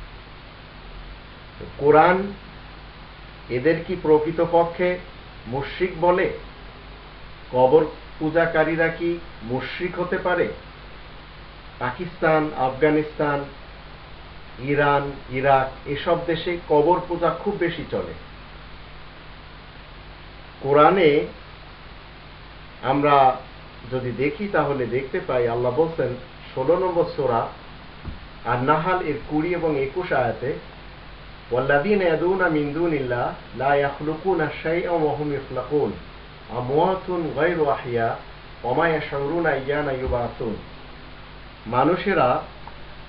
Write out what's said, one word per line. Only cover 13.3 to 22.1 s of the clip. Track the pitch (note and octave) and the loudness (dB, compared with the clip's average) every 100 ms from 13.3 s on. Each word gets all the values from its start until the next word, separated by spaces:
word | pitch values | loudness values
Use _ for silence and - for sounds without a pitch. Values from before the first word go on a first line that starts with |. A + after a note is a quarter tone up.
| C#3+ C#3 - - - - - - - - - - - | 0 -4 -10 -16 -16 -16 -16 -16 -16 -16 -16 -16 -10
ইরান, | C3 D3 D3 C#3+ C#3+ - - | 0 4 4 4 2 -6 -6
ইরাক, | B2+ C3+ C3+ C3+ - - | 0 6 6 4 -4 -6
এসব | C#3+ - E3 E3+ | -4 2 2 2
দেশে | E3 - F3 - | -2 0 -4 4
কবর | D3+ D3+ F3+ - | 6 6 4 2
পূজা | E3+ E3+ | 0 0
খুব | - G3+ F3+ | 0 -4 0
বেশি | E3+ D#3 C3+ | -2 -2 -4
চলে। | G#2 F2 E2 - - - - - - - - - - - - - - - - - - - - - - - - | -4 -4 -8 -12 -16 -16 -16 -16 -16 -16 -16 -16 -16 -16 -16 -16 -16 -16 -18 -16 -16 -16 -16 -16 -16 -18 -10
কোরআনে | C3+ D3 D#3 F#3+ E3 C#3+ - - - - - - - - - | 4 8 8 8 8 6 2 -6 -16 -18 -18 -18 -18 -18 -18